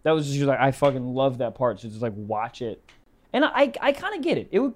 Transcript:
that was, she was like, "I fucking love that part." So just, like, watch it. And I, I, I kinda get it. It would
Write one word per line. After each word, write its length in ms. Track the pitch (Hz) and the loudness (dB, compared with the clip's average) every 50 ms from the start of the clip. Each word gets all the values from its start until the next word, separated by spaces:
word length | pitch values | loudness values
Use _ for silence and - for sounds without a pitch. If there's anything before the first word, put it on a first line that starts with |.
| _ | _
that 80 | 156 160 | 2 2
was, 200 | 160 151 139 139 | 2 2 0 -2
she 60 | 143 | 0
was 100 | 143 139 | 2 2
like, 120 | 131 117 | 2 4
"I 100 | 131 135 131 | 4 2 4
fucking 420 | - 143 143 131 131 123 123 123 | 4 2 2 2 2 -4 -4 0
love 240 | 131 135 135 123 120 | 2 2 2 2 0
that 160 | 123 113 101 | -4 -4 -2
part." 260 | - 127 120 110 98 | 0 0 0 0 -2
So 80 | - 113 | -6 -12
just, 120 | 107 110 | -8 -4
like, 140 | 120 117 101 | -4 -4 -4
watch 460 | 107 104 101 107 107 113 123 - - 123 | -6 -6 -4 -4 -4 -4 -6 -8 -8 -8
it. 200 | 113 95 - _ - - _ _ _ _ _ _ _ - | -8 -8 -10 _ -20 -20 _ _ _ _ _ _ _ 0
And 120 | 247 302 | 0 0
I, 20 | - - | 2 4
I, 180 | 254 285 262 - - | 2 2 2 2 0
I 120 | - 269 277 | 0 0 0
kinda 260 | - 359 392 427 339 | 0 -4 -6 -4 -2
get 180 | 262 339 220 | -2 0 0
it. 120 | 127 - - - | 0 -2 0 0
It 60 | 202 | 0
would 140 | 262 277 233 | 0 0 -2